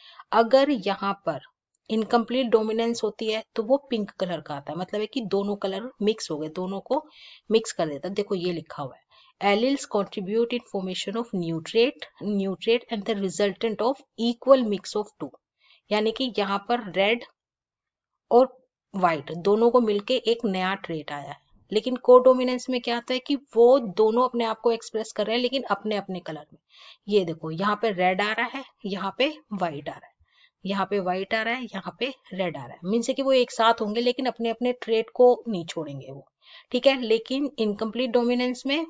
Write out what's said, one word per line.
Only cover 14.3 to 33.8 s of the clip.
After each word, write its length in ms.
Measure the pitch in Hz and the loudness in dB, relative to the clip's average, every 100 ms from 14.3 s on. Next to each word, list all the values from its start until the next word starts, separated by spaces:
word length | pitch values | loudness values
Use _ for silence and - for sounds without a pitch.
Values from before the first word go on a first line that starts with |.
| 233 247 269 226 | 0 6 6 6
mix 300 | 196 - 214 | -4 -4 -6
of 80 | 208 - | -6 -10
two, 60 | - - _ _ _ _ _ | -12 -12 _ _ _ _ _
यानी 200 | 208 214 | 0 0
कि 220 | 220 262 202 | -2 -2 -2
यहाँ 280 | 196 196 202 | -2 -2 -2
पर 220 | 240 208 | -2 -2
रेड 320 | 170 196 240 - _ _ _ _ _ _ _ _ _ _ | 0 2 0 -4 _ _ _ _ _ _ _ _ _ _
और 360 | 233 254 - _ _ _ 196 | 4 4 0 _ _ _ 0
व्हाइट 360 | 175 160 135 | 0 0 -4
दोनों 400 | 170 180 214 233 | -4 2 4 6
को 100 | 247 | 4
मिलके 340 | 220 202 202 254 | 4 0 0 -2
एक 300 | - 233 220 | 0 0 0
नया 300 | 185 185 196 | -2 -2 -4
ट्रेट 360 | - 160 147 | -6 -8 -8
आया 200 | 147 143 | -10 -10
है। 60 | - _ _ _ | -14 _ _ _
लेकिन 240 | 208 247 247 | -4 -2 0
कोडोमिनेंस 720 | - 247 254 254 247 254 - | 8 8 8 6 2 -2 -4
में 120 | 254 | -4
क्या 140 | 240 240 | -2 -4
होता 180 | - | -4
है 60 | 254 | -6
कि 160 | - 277 | -2 -4
वो 440 | - 220 240 269 | 0 6 8 8
दोनों 440 | 233 170 220 226 | 4 2 2 4
अपने 220 | 254 240 233 | 2 0 -2
आप 140 | 220 | 0
को 120 | 240 | 0
एक्सप्रेस 400 | 226 - 214 214 | -2 -4 -8 -6
कर 160 | - 208 | -4 -2
रहे 80 | 233 | 0
हैं 80 | |
लेकिन 200 | 247 262 | 0 -2
अपने 320 | - 202 214 208 | -2 -4 -2 -4
अपने 240 | 196 185 | -4 -8
कलर 260 | - 156 151 | -8 -12 -14
में। 60 | - _ _ - - - | -20 _ _ -20 -18 0
ये 180 | 202 175 | 2 2
देखो 260 | 156 160 | -2 -8
यहाँ 280 | 160 202 220 | -2 -2 0
पे 100 | 226 | -2
रेड 300 | 180 180 185 | 2 2 2
आ 100 | 208 | 0
रहा 140 | 220 240 | -2 -4
है, 180 | 269 262 _ 196 | -6 -14 _ -8
यहाँ 300 | 190 196 - | -6 -6 -2
पे 200 | 277 302 _ | -2 -2 _
व्हाइट 360 | 202 175 143 143 | -4 -4 -4 -10
आ 40 | |
रहा 140 | - - | -14 -16
है, 40 | _ _ _ _ _ 190 | _ _ _ _ _ -6
यहाँ 220 | 196 190 | -4 -2
पे 100 | 202 | -2
व्हाइट 340 | 185 185 196 | -2 -4 -2
आ 80 | 220 | -2
रहा 120 | 220 | -2
है, 100 | 247 | -4
यहाँ 320 | 240 196 180 - | -6 -10 -12 -8
पे 140 | 254 - _ | -8 -8 _
रेड 240 | 190 180 147 | -6 -4 -6
आ 80 | 139 | -12
रहा 80 | |
है, 60 | - | -10
मीन्स 260 | 175 226 226 | -2 -2 0
है 40 | |
कि 80 | 269 | -2
वो 100 | 269 | 2
एक 200 | 262 247 | 2 2
साथ 220 | - 226 226 | 2 2 2